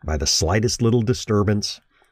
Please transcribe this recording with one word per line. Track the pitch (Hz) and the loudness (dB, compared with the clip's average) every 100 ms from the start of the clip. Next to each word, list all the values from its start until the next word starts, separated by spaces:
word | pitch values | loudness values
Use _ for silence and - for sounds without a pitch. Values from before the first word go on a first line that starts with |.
by | - 76 | -6 -2
the | 78 | -2
slightest | - 80 107 87 - | 0 0 0 0 0
little | 113 120 | 2 2
disturbance, | 110 - - 104 101 104 - - _ _ _ | 2 -2 0 0 2 0 -2 -10 _ _ _